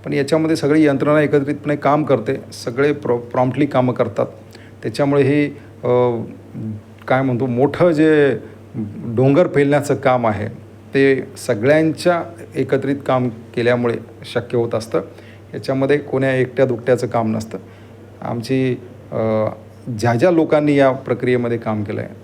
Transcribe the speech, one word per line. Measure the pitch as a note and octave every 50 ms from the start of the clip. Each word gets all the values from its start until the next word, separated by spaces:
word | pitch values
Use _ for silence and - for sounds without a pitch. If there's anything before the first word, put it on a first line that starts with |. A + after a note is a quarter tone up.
| -
पण | D3
याच्यामध्ये | D3 C#3+ C3+ C#3 D#3+ D#3 D#3+ D#3+ D#3+
सगळी | D#3 - C#3 D3 D#3 D#3
यंत्रणा | D3 C#3 B2+ C#3 C#3+ D3 D#3
एकत्रितपणे | D3+ C#3 D3+ D3 C3+ C#3+ C#3+ - - D3 D3
काम | D3 - C#3 D3 D3+ C3+
करते, | C3 C#3 A#2 G#2+ - C3+ C3+ - - - - -
सगळे | B2+ A#2 B2+ C#3 D3+
प्रॉ-, | D3 - - - A#2+ A#2+
प्रॉम्प्टली | A#2+ - - C3 B2+ C3 B2+ C#3 D3
कामं | C3+ - C3 B2+ B2+
करतात. | A2+ - A#2+ A2 G#2 - - - - - - - - - - - - -
त्याच्यामुळे | - B2 - - D3 C#3 C#3+ C#3+
हे, | C3+ C3+ C#3+ D3 D3 C#3+ - - - - - - -
अ, | B2 B2 B2 B2 B2 A#2 A2+ G2+ - - - - - - - A2+ A2 G#2+ G#2+ - - - - - -
काय | C3 C3
म्हणतो, | C3+ C3 B2 A2+ C3+
मोठं | B2+ A#2+ A#2+ C#3 C#3 - - E3+ F3+
जे | D#3+ D3 D#3 D#3 D#3 D3+ C#3+ C3+ A#2 G#2+ - - - - - - - A#2 G#2+ G2+ G#2 A2 -
डोंगर | A#2 A#2 A2 C3 C#3 C#3 D#3+ F3+
पेलण्याचं | - - C#3+ C#3+ C#3 C#3+ D3 C#3 - C3+
काम | A2 - C3+ B2+ B2 A#2+
आहे, | A2+ G#2 F#2 A2 A2 - - - - - - - - -
ते | C#3 C3+ C#3 C3+ C3 - - - - -
सगळ्यांच्या | - A#2+ G#2 G#2+ C3+ D3+ D#3 D#3+ D#3+ D3 - - F3 F3 E3+ E3 - - - - - -
एकत्रित | C3+ C3 C3 C#3+ C3 B2+ C3+ C#3+ C#3 -
काम | - C3 B2+ B2 B2
केल्यामुळे | A2 - - - - B2 A#2 A#2+ B2 A#2+ A#2+ A#2+ A2+ A2+ - - - - - - -
शक्य | B2 A2 - - A#2+
होत | A#2 A2+ -
असतं. | A2 A2 - - - - - - - - - - - - - -
याच्यामध्ये | C3+ - - C3+ C3+ C3+ C3+ C#3+ D3
कोण्या | C#3+ - - B2+ C3+ C3+ C3
एकट्या | C3 B2+ B2+ - - C3+
दुकट्याचं | B2 A#2+ A2+ A#2 C3+ B2 A#2+ -
काम | G#2 - A#2 A2+ A2 A2
नसतं. | A2+ G#2+ - - - - - - - - - - - - - - -
आमची, | - - A#2+ A#2+ A2+ - C3 C3 C3 C3 B2 - - - - - - -
अ, | - A#2 A2+ A2 A2 G#2+ G#2+ - - - - - - - - D3+ A#2+ G#2
ज्या | A2+ A#2 A#2
ज्या | A2+ D#3+ F#3
लोकांनी | E3+ D#3+ D#3 D#3+ D#3+ D3 D3+ D3 C#3+
या | C#3 C#3 C3
प्रक्रियेमध्ये | B2+ C3 - - B2 A2 - B2 B2 B2 A#2+ A#2 A#2 A2+
काम | A2+ A2+ A2 G#2+ G#2
केलं | G#2 G#2+ A2+
आहे | A#2 - - -